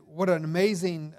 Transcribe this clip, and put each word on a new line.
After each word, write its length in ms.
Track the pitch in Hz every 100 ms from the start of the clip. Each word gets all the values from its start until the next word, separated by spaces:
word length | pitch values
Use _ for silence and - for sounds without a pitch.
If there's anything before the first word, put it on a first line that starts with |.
| -
what 220 | 156 185
an 160 | 170
amazing, 680 | 156 170 202 190 185 165 151